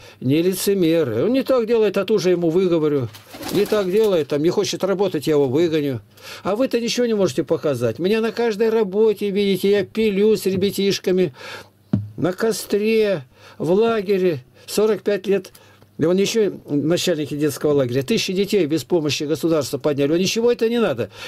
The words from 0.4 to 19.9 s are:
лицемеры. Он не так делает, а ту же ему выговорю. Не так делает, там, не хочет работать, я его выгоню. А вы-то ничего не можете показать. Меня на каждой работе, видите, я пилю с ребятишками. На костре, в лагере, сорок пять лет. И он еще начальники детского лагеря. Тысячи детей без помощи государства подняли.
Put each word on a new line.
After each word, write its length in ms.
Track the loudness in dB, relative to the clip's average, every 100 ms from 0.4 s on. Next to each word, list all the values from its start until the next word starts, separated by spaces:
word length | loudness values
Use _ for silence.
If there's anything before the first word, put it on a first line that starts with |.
лицемеры. 840 | 0 -2 0 0 2 2 0 0 0
Он 80 |
не 100 | 0
так 240 | 0 0 2
делает, 300 | 2 2 0
а 80 | 0
ту 140 | 0
же 100 | 2
ему 200 | 2 2
выговорю. 600 | 2 2 2 2 0 -2 -8 -20 -14 -4
Не 140 | -2 0
так 260 | 0 0
делает, 380 | 2 2 2 0
там, 120 | 0
не 80 | 0
хочет 360 | 0 -2 -2 -2
работать, 420 | 0 0 0 2
я 60 |
его 160 | 2 2
выгоню. 500 | 2 2 0 -2 -4 -8 -20 -20 -10
А 140 | -4 0
вы-то 240 | 0 0
ничего 260 | -2 0 0
не 100 | 2
можете 280 | 0 0
показать. 560 | -2 0 0 0 -2 0
Меня 220 | 0 0
на 100 | 0
каждой 380 | 0 -2 0 0
работе, 600 | 2 0 2 2 2 -2
видите, 400 | 0 2 2 2
я 140 | 2
пилю 540 | 0 0 0 4 4 2
с 80 | 0
ребятишками. 920 | 0 0 0 0 0 0 0 0 -4 -14 -16 -18 _ _ -4 -4 -4
На 160 | -4
костре, 920 | -2 -2 -2 -2 -2 2 2 2 -2 -6 _ -20 -6
в 140 | 0
лагере, 680 | 2 2 0 0 0 0 -2 -6 -20 -8
сорок 340 | 0 0 0
пять 260 | -2 -2 0
лет. 240 | -2 -4 -14 -20 -20 -18 -4
И 80 | 0
он 120 | 2
еще 400 | 0 0 0 -2 -4
начальники 720 | -2 0 0 0 -2 -4 -2
детского 380 | -2 -2 0
лагеря. 280 | 0 0 -2
Тысячи 300 | -2 -2 -2
детей 320 | -2 0 0 0
без 200 | -2 0
помощи 380 | -2 0 -4 -4
государства 540 | -2 0 0 0 -2
подняли. 340 | -2